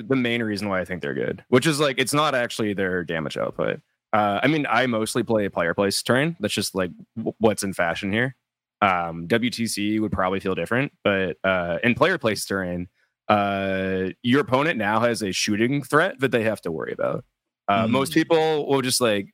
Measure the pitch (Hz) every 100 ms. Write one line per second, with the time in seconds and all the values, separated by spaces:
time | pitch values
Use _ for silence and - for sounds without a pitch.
0 | 113 135 120 120 110 101 104 92 87 90
1 | 71 65 60 - - 123 160 143 147 131
2 | 123 147 156 135 117 - 107 98 95 92
3 | 80 82 73 - - - 53 - _ _
4 | - 107 104 101 131 156 131 113 127 110
5 | 110 127 107 110 98 - 85 87 101 -
6 | - 123 160 165 104 - - 95 90 76
7 | - 117 110 - 110 98 98 90 85 82
8 | 101 107 131 - _ _ _ - 101 90
9 | 85 82 85 117 117 107 113 - 104 110
10 | 107 - 92 95 95 90 85 117 143 _
11 | 104 98 92 76 95 92 87 85 120 117
12 | 160 180 113 98 - 98 92 87 87 _
13 | _ _ - 104 101 98 98 95 95 95
14 | 92 - 120 139 117 127 156 135 101 110
15 | 120 107 101 92 - 104 120 143 135 147
16 | 185 - 131 120 110 101 90 76 58 -
17 | 62 - - _ _ _ - 101 113 127
18 | 135 160 160 165 160 156 143 139 127 -
19 | 120 101 98